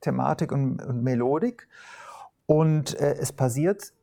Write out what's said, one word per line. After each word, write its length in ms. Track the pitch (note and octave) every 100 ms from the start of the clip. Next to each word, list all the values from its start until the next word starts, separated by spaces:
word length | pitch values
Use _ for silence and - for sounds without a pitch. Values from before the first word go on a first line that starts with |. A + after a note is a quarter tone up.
Thematik 500 | C#3+ B2+ C3 D#3 -
und, 300 | C#3 C3+ -
und 220 | - A#2+
Melodik. 640 | B2+ A#2+ B2 D#3+ A#3+ A#3+ - - - - - - - _ -
Und, 540 | D#3 D#3+ D#3 C3+ -
äh, 160 | C#3+ -
es 160 | C#3+
passiert 640 | - C3 C3 F3 G3+ - _